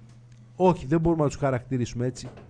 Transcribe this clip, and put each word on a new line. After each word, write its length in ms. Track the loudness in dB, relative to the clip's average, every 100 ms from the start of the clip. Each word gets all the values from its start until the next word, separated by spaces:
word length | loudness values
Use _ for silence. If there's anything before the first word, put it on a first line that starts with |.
| -20 -20 -20 -20 -16 2
Όχι, 300 | 4 4 0
δεν 140 | 0
μπορούμε 220 | 2 2
να 40 | 0
τους 80 | 0
χαρακτηρίσουμε 680 | -2 -2 -2 -4 -4 -2 -4
έτσι. 220 | -6 -14 -16 -20